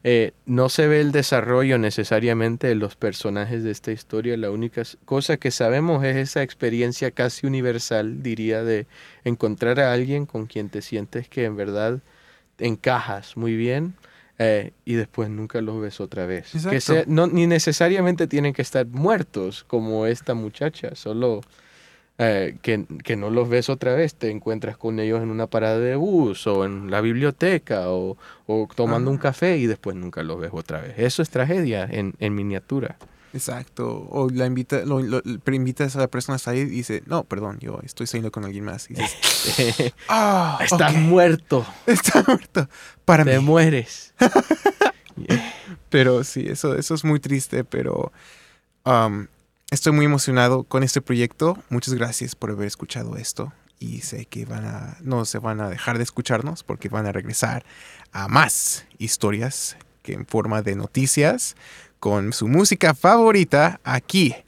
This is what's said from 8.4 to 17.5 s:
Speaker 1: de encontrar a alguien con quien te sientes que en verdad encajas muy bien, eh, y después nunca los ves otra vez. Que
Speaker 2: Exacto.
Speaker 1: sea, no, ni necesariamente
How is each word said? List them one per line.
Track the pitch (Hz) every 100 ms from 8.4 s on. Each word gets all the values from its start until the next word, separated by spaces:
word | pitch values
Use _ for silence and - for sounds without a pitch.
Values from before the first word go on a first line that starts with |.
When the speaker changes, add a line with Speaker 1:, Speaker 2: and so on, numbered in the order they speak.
| 110 110
Speaker 1:
de | 117 110 - - - -
encontrar | 123 117 110 104 117 127
a | 131
alguien | 123 131 143 143
con | 117 107
quien | 107 104
te | 104
sientes | - 110 110 120 120
que | -
en | 117 104
verdad | 101 101 110 131 _ _ _ _ _ _
encajas | 120 110 - 123 117 98 - 117
muy | 117 113
bien, | 117 131 170 185 - _ _ -
eh, | 113 107 101 _
y | -
después | 117 107 - 107
nunca | 107 110 117
los | 107 110
ves | 107 -
otra | 95 98 90
vez. | 92 -
Que | 160
Speaker 2:
Exacto. | 175 135
Speaker 1:
sea, | - 160 -
no, | 160 180
ni | 180
necesariamente | 170